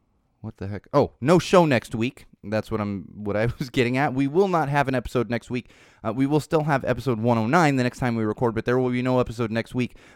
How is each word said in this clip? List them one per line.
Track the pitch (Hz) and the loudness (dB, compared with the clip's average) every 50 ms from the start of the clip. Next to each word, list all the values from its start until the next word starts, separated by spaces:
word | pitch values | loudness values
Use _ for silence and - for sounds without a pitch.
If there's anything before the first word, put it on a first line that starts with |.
| _ _ _ _ _ _ _ _ | _ _ _ _ _ _ _ _
what | - 110 - | -16 -16 -14
the | - 101 98 | -12 -10 -10
heck? | 104 95 - _ - | -10 -10 -8 _ 2
Oh, | 143 123 - - - | 2 2 2 -2 -4
no | 117 135 175 175 | 2 4 4 4
show | - - - 185 170 | 4 6 6 6 6
next | 156 135 113 - - - | 6 2 0 0 -2 -4
week. | 113 113 127 - - - - _ _ - | -2 -2 -2 -4 -8 -20 -20 _ _ -10
That's | 101 107 107 104 - | -4 -4 -4 -4 -4
what | 113 107 | -4 -4
I'm, | 107 101 101 98 78 - - | -4 -4 -6 -8 -10 -14 -16
what | - 104 104 101 | -12 -8 -4 -2
I | 104 110 | 0 0
<laughs> | 120 - - | -2 -2 -4
was | 160 123 | -8 -6
getting | - 135 123 120 127 | 0 0 0 2 2
at. | 131 143 151 127 | 0 0 -2 0
We | 131 139 | -2 -2
will | 139 143 175 202 196 | 0 2 2 2 2
not | 180 165 147 139 | 2 0 0 0
have | 143 147 139 131 | 0 0 0 0
an | 131 | 0
episode | 127 117 - - 131 117 104 | -4 -4 -2 -2 -2 -2 -2
next | 120 113 - - | -4 -6 -6 -6
week. | 123 123 - - _ _ - - _ _ - | -8 -8 -8 -10 _ _ -20 -20 _ _ -8
Uh, | 113 104 | -6 -2
we | 127 135 | -2 0
will | 139 147 156 | 2 0 0
still | - - - 156 151 | 0 0 0 0 0
have | 156 147 135 - | 2 0 0 0
episode | 110 123 120 - 135 123 107 | -2 -4 -2 -2 -2 -2 0
one | 110 120 120 | 2 2 2
oh | 113 110 | 2 2
nine | 110 147 180 170 147 139 | 2 2 4 4 4 2
the | 131 123 | 2 0
next | 123 - - | -2 -2 -2
time | 135 123 117 | -4 -2 -2
we | 113 110 | -2 -2
record, | 107 107 - 131 117 113 | -2 -2 0 -2 -2 -2
but | 117 110 | -2 -2
there | - 123 127 | 0 0 0
will | 127 127 | 0 0
be | 123 123 123 | 0 -2 0
no | 127 127 127 | 0 2 0
episode | 123 - 120 107 123 107 | 0 0 -2 -6 -4 -2
next | 110 117 110 - - | -2 -4 -4 -4 -4
week. | 127 123 110 - - - - - | -4 -4 -4 -6 -14 -20 -20 -18